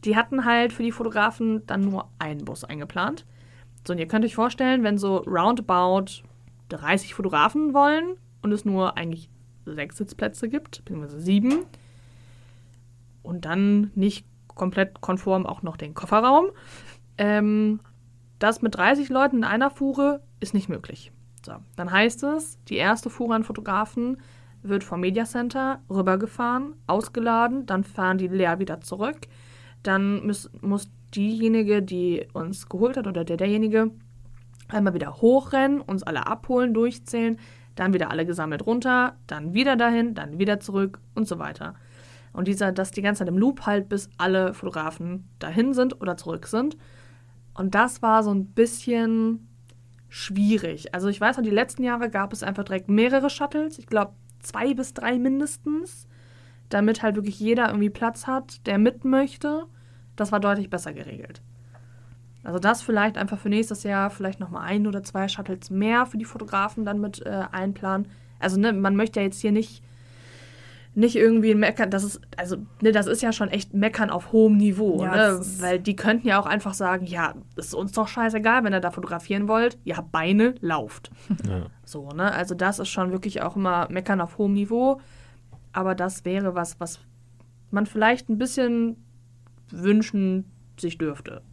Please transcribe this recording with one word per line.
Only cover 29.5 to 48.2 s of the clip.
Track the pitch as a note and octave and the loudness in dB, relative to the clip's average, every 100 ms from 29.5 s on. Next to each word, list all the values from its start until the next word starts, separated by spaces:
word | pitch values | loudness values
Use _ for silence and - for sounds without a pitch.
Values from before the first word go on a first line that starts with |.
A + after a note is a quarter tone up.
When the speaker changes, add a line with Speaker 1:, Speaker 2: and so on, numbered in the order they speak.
| - - - | -20 -20 -10
Speaker 1:
Dann | G#3 G3 G3 G3+ G#3 | 0 2 2 0 -2
muss, | G3 - - | -4 -8 -8
muss | G3+ G3+ G3 - - | -2 -2 -4 -20 -10
diejenige, | G#3 G3+ A3 A3+ A3+ G#3 G#3 | -2 -2 2 2 4 4 2
die | F#3+ F3+ F3+ E3+ - | 2 -2 0 -2 -4
uns | - E3 G3 - | -8 -8 -8 -8
geholt | F#3 A#3 C4 | 0 0 0
hat, | G3+ | -4
oder | E3+ | -4
der, | E3+ E3 | -4 -2
derjenige, | F#3+ G#3+ A3 A3 A3 A3 - - - - - - - | 0 2 2 2 2 -2 -20 -20 -20 -20 -20 -20 -6
einmal | G#3+ G3 | 0 2
wieder | F3 C#3+ - | 0 -6 2
hochrennen, | A3+ C4 C4+ C4+ C4+ C#4+ | 6 6 4 2 2 2
uns | - F#3+ | -2 -6
alle | - D3 - | -2 -4 -2
abholen, | A3+ - B3 B3 | -6 0 2 2
durchzählen, | A3+ A#3 A#3 - A#3 A3+ A3+ - - - - | 2 0 -2 -8 -2 -2 -2 -10 -20 -18 -4
dann | F#3 | 0
wieder | F#3+ D#3 | 2 0
alle | D#3 E3 | -2 -2
gesammelt | F3 D#3 D3 - | -4 -4 -4 -2
runter, | A#3 B3+ B3 B3 - - | -2 2 2 2 -4 -12
dann | D3+ D3+ | -10 -2
wieder | G3 C4+ B3+ | 2 2 4
dahin, | A#3+ A#3 A#3 | 4 2 0
dann | G#3 D3 D#3 | -4 -10 -2
wieder | G3 G#3 | 0 0
zurück | - G3 G3 - - | -2 -2 -2 -4 -14
und | - G#3+ | -6 -4
so | E3+ | -4
weiter. | D3 D#3+ - - - - - - - | -8 -10 -12 -14 -20 -20 -20 -20 -14
Und | - F#3 | -4 -2
dieser, | G3 G3 | 0 0
das | F#3 F#3+ | -2 -4
die | - | -2
ganze | G3+ G#3 | -2 -2
Zeit | F3+ | 0
im | F3+ | 2
Loop | A#3+ C4+ | 2 0
halt, | - G#3 G3 | -2 -2 -2
bis | G3+ - - | -6 -6 -2
alle | F3+ F#3+ F#3 | 0 2 0
Fotografen | G#3 F#3 E3 D#3 D#3+ F3 F#3 - - | -4 -8 -6 -8 -8 -8 -8 -12 -14
dahin | D#3 E3+ B3+ | -4 0 2
sind | B3+ B3+ - | 2 0 0
oder | F#3+ F3 | -6 -6
zurück | E3+ E3 - | -8 -10 -4
sind. | A3 C#4+ D#4 - - - - - - - | -2 -2 -6 -20 -20 -20 -20 -20 -20 -20
Und | - F#3+ | -6 -2
das | G3+ A#3+ - | 2 0 2
war | A3+ A3 | 2 4